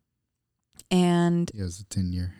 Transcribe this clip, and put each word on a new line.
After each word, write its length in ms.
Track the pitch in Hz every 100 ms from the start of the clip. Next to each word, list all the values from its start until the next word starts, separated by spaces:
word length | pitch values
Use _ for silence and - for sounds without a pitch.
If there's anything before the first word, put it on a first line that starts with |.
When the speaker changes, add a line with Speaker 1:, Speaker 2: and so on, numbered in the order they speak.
| _ _ _ _ _ _ _ _ -
Speaker 1:
And 580 | 185 175 175 175 170 170
Speaker 2:
Yeah, 80 | 110
it 40 | 90
was 140 | 90
a 60 | 101
ten-year 500 | 101 90 90 90